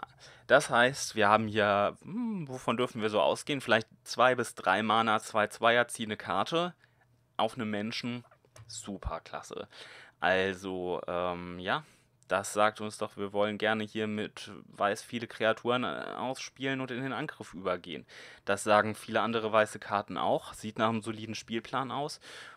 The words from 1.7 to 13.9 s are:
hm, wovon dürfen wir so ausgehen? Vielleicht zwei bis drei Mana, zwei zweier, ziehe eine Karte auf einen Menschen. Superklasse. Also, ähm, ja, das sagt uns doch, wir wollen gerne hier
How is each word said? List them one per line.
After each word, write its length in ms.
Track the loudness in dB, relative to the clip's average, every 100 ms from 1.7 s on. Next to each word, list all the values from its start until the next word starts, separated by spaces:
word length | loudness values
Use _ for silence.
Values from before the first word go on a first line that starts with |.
| 4 2 -2
hm, 460 | -8 -6 -6 -6 -6
wovon 300 | -6 -2 0
dürfen 240 | 0 -2
wir 80 | 0
so 100 | 4
ausgehen? 400 | 4 2 -2 -4
Vielleicht 280 | 2 2 2 _
zwei 300 | -6 4 4
bis 200 | 4 0
drei 280 | -2 2 2
Mana, 380 | 4 2 4 2
zwei 280 | 0 0 0
zweier, 380 | 2 4 4 2
ziehe 180 | -2 -6
eine 100 | -6
Karte 580 | -2 -2 0 -2 -2 -6 _ _ _ _ _ -2
auf 200 | -2 -2
einen 140 | -4
Menschen. 540 | -4 -4 -6 -6 -8 -10 _ _ -20 -16
Superklasse. 1000 | -14 -10 -10 -8 -8 -8 -14 -12 -12 -12 -16 -20 -20 -20 _
Also, 840 | 2 4 2 0 -4 -4 -2 -4 -2
ähm, 520 | -2 -2 -4 -6 -8
ja, 260 | -4 -4 -6 _ _ _ -2
das 220 | -2 0
sagt 280 | 2 2 2
uns 160 | -6 -6
doch, 200 | -8 -6
wir 160 | -4
wollen 260 | 0 0 2
gerne 240 | 0 0
hier 240 | -2